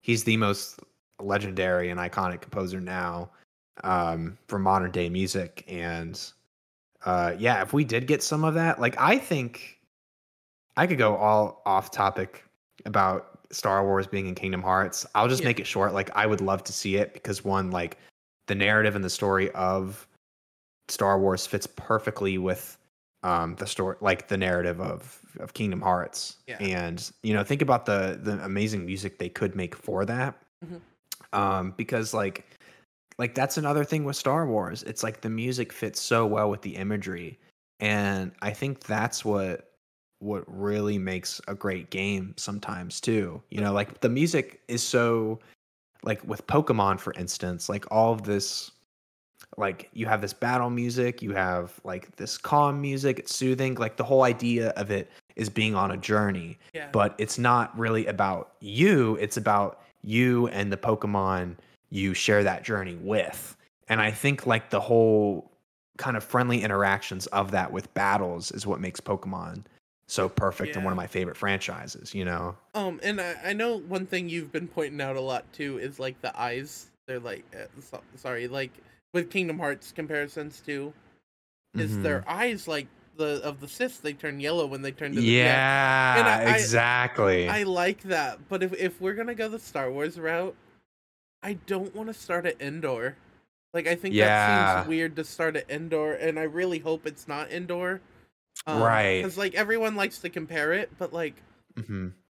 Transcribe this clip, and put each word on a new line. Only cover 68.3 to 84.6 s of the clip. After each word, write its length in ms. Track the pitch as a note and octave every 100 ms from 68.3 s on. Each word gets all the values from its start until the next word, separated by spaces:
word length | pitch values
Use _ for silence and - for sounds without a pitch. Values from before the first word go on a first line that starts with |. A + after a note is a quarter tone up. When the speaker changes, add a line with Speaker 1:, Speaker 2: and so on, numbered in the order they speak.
| E2+ E2+
Speaker 1:
is 140 | - G2+
what 140 | D2+
makes 200 | F#2 -
Pokemon 640 | - G2 F#2+ F#2 E2+ F2 - _ _ _ _
so 200 | - F#2+
perfect 480 | - G2 - F#2 G2
and 80 |
one 80 | F#2+
of 40 | F#2
Speaker 2:
Yeah. 20 |
Speaker 1:
my 80 | F2
favorite 280 | F#2 F2 -
franchises, 800 | G2+ G2 - E2+ - - -
you 100 | G2+
know? 320 | F2+ F2 F2 F#2+ _
Speaker 2:
Um, 260 | G#3+ G3 E3
and 180 | G3+ G#3
I, 160 | F3 E3
I 80 | F3+
know 240 | G#3 A#3 A3
one 280 | D#3+ F#3+ F#3
thing 220 | F3+ F3
you've 240 | E3+ D3
been 160 | D#3 E3+
pointing 320 | - D3+ D3
out 160 | C3+ C3+
a 40 |
lot, 300 | C3 B2 -
too, 260 | - C#3+ B2+
is, 200 | C3 C#3
like, 220 | C3 B2+
the 180 | B2 -
eyes. 520 | A#2+ B2 C#3+ - - _ -
They're, 140 | B2+
like, 240 | A#2+ G2+ -
uh, 120 | - - -
so-, 220 | C3+ - - -
sorry, 300 | C3 A#2+ B2
like, 240 | C3+ C3 - - _ _
with 160 | F3 E3+
Kingdom 280 | G3 F3 D#3+
Hearts 320 | D3 C#3 -
comparisons, 680 | - D3+ D3+ D3 D#3+ D3+ C#3+
too, 320 | - C#3+ C#3+ D3 _ _ _ _ _ _ _ A2+
is 200 | G#2+ G#2
their 240 | G2 C#3+
Speaker 1:
Mm-hmm. 60 | G2+
Speaker 2:
eyes, 400 | F3 A#3+ G#3 -
like, 200 | D3+ C#3 _ _ -
the, 240 | D3+ C#3+
of 160 | D3 C#3
the 80 | C#3+
Sith, 340 | - B3 B3
they 100 | D3+
turn 260 | C#3+ D#3 C#3
yellow 260 | C#3+ E3+